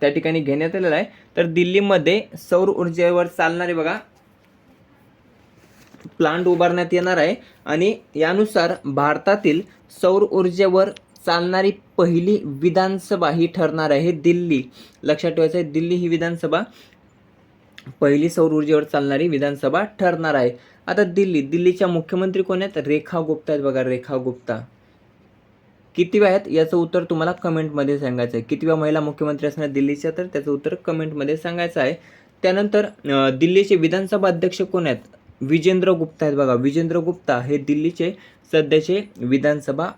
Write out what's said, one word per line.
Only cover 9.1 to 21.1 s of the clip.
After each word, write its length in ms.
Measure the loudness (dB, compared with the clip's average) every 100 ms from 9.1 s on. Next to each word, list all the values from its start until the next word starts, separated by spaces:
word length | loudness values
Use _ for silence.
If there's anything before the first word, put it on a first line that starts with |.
| 2 0 2 2 0 -4 _ _ -2
सौर 240 | 2 4 2
ऊर्जेवर 580 | 2 0 2 4 4 2 -2 _ _ -2
चालणारी 460 | 0 0 0 0 -2 _ 0
पहिली 420 | 2 2 2 0
विधानसभा 880 | -2 -2 0 2 0 -2 -4 -2 0
ही 160 | 0 -2
ठरणार 420 | 0 -2 0 0
आहे 220 | 2 0
दिल्ली. 520 | 0 2 2 0 -2 -2 -16 -20 _
लक्षात 280 | -4 -2 -2
ठेवायचं 260 | 0 0 0
आहे, 140 | -4
दिल्ली 240 | -4 -2 -2
ही 120 | 0
विधानसभा 540 | -2 -2 -4 -2 -2 -4 -12 -20 _ _ _ _ _ _ _ _ -20 -20 -2
पहिली 300 | 2 2 0
सौर 220 | 0 2
ऊर्जेवर 320 | 2 2 0
चालणारी 440 | 2 -2 0 0 0
विधानसभा 560 | 0 -2 -2 -2 -2
ठरणार 500 | -2 -2 0 0 0
आहे. 180 | 0 0 -2 -14 _ -4
आता 160 | 0
दिल्ली, 380 | 0